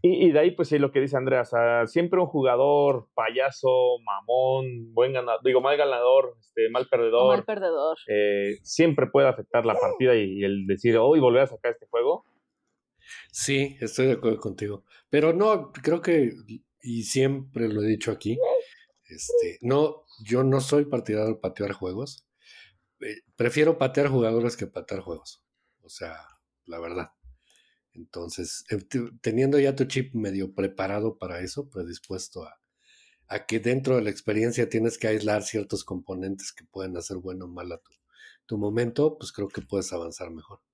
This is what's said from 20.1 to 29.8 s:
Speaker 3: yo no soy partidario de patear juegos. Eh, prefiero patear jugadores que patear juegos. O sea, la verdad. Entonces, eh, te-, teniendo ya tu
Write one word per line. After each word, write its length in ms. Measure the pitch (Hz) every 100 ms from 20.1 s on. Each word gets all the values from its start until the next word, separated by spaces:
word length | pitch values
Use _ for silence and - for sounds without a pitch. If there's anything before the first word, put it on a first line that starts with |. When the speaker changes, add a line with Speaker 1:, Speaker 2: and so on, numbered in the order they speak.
| - 107
Speaker 3:
yo 180 | 123
no 160 | 131 135
soy 240 | 131 147 143
partidario 500 | 127 113 107 110 107
de 40 |
patear 320 | 110 - 101
juegos. 540 | 98 92 98 139 - _ _ _ - - _ _ _
Eh, 220 | - 107 _ -
prefiero 420 | 120 147 151 165
patear 300 | 131 143 143
jugadores 500 | 131 113 117 117 -
que 100 | 95
patear 340 | 90 - 98
juegos. 420 | 92 82 - - _ _ _ _
O 80 | -
sea, 280 | - 85 80 - _ _ _ -
la 140 | 85
verdad. 320 | 85 87 82 _ - - _ _ _ _ _
Entonces, 720 | - 82 87 85 - 85 - -
eh, 80 | 104
te-, 340 | - 127 120 -
teniendo 380 | 117 110 135 143
ya 160 | 139
tu 100 | 135